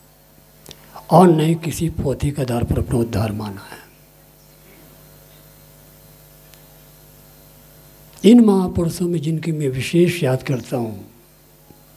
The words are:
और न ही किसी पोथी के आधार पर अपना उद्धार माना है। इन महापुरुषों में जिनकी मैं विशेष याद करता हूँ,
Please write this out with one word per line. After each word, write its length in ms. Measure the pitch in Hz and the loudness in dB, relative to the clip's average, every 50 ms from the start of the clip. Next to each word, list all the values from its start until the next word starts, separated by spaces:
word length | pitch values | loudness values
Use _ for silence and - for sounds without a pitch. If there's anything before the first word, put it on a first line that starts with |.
| - - _ _ _ _ - - - _ - - - - - - - - - - - - | -20 -20 _ _ _ _ -20 -20 -20 _ -20 -20 -20 -20 -20 -20 -20 -20 -20 -16 -4 4
और 160 | 175 170 185 | 6 6 8
न 120 | 175 160 156 | 8 6 4
ही 160 | 151 165 165 | 2 0 0
किसी 320 | 160 - 151 - - 165 160 | -2 -4 -6 -6 -4 -6 -6
पोथी 380 | - - - 139 123 - 143 143 | -6 -4 -4 -4 -4 -4 -4 -4
के 100 | 139 - | -4 -4
आधार 220 | 131 120 117 120 117 | -4 -4 -4 -4 -2
पर 160 | - - 127 | -2 -2 -2
अपना 200 | - - 127 120 | -2 -2 -2 -2
उद्धार 320 | 117 113 120 117 113 107 | -2 -2 -2 -4 -4 -4
माना 300 | 101 107 104 104 98 95 - | -6 -8 -8 -10 -12 -14 -16
है। 200 | - - - - - - - - - _ - - - - - - - - - - - - - - - - - - - - - - - - - - - - - - - - - - - - - - - - - - - - - - - - - - - - - - - - - - - - - - - - - - - - - - - - - - - - - - - - - - | -20 -20 -20 -20 -20 -20 -20 -20 -20 _ -20 -20 -20 -20 -20 -20 -20 -20 -20 -20 -20 -20 -20 -20 -20 -20 -20 -20 -20 -20 -20 -20 -20 -20 -20 -20 -20 -20 -20 -20 -20 -20 -20 -20 -20 -20 -20 -20 -20 -20 -20 -20 -20 -20 -20 -20 -20 -20 -20 -20 -20 -20 -20 -20 -20 -20 -20 -20 -20 -20 -20 -20 -20 -20 -20 -20 -20 -20 -20 -20 -20 -20 -20 -20 -20 -20 -20 -20 -20 -6 2 6
इन 160 | 202 240 240 226 | 8 8 8 8
महापुरुषों 600 | 208 196 190 185 165 - 180 170 160 - - 180 | 6 4 2 0 -2 -2 -2 -2 -2 -4 -4 -4
में 120 | 175 170 156 | -4 -4 -4
जिनकी 300 | 139 160 160 151 - 165 | -4 -4 -4 -4 -4 -4
मैं 160 | 156 151 147 131 | -4 -4 -4 -4
विशेष 540 | 127 131 117 - - 170 180 165 - - 143 | -4 -6 -6 -2 2 2 2 2 2 -2 -2
याद 200 | 127 131 127 - | -2 -2 -2 -2
करता 340 | - 131 117 - - - | -4 -6 -6 -6 -6 -6
हूँ, 280 | 120 117 110 101 98 101 - - - - - - _ _ _ - - - - - - - - - | -6 -6 -6 -10 -14 -18 -20 -20 -20 -20 -20 -20 _ _ _ -20 -20 -20 -20 -20 -20 -20 -20 -20